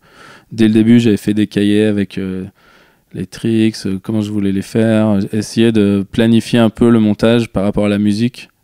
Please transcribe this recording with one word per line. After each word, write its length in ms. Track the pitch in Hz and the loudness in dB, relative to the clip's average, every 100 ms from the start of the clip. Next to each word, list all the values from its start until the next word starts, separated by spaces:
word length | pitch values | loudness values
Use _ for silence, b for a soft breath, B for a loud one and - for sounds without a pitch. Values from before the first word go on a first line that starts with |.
| B B B B _ | B B B B _
dès 160 | 110 110 | 0 2
le 60 | |
début, 260 | 110 110 120 | 4 4 4
j'avais 160 | 117 101 | 4 0
fait 180 | - | -2
des 140 | 104 104 | -2 -2
cahiers 380 | - 101 104 107 | -2 0 2 0
avec, 300 | 101 98 - | -2 -4 -6
euh, 280 | 95 92 98 b b b b b _ | -8 -10 -12 b b b b b _
les 140 | 107 95 | -14 -12
tricks, 600 | - 117 110 110 107 98 | -8 -2 0 0 -2 -6
euh, 120 | 95 | -8
comment 200 | - 110 | -6 -6
je 100 | 104 | -4
voulais 220 | 107 98 | -4 -2
les 100 | 98 | -4
faire, 560 | 92 117 113 110 110 101 101 | -4 0 2 2 2 0 -2
essayer 400 | 110 101 - 113 | -6 -4 0 2
de 340 | 113 101 101 98 | 2 2 0 -2
planifier 520 | - 113 113 - 120 | -2 2 2 2 0
un 100 | 113 | 0
peu 180 | - 120 | 2 2
le 120 | 117 | 4
montage 480 | 107 101 113 120 113 | 2 0 0 0 0
par 160 | - | -4
rapport 220 | 98 104 104 | -4 -2 -2
à 20 | |
la 100 | 104 | 0
musique. 500 | 104 104 120 - - _ | 0 0 -2 -6 -16 _